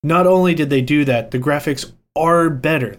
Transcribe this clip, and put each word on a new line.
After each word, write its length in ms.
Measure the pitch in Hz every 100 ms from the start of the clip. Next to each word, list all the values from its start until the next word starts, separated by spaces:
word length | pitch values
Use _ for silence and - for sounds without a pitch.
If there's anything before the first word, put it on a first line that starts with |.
Not 240 | 147 170 180
only 260 | 185 185
did 160 | 170 147
they 120 | 139
do 220 | 131 147 135
that, 260 | 120 113
the 80 | 127
graphics 520 | 131 147 156 135 - - _ -
are 340 | 160 170 165
better. 460 | 135 160 156 117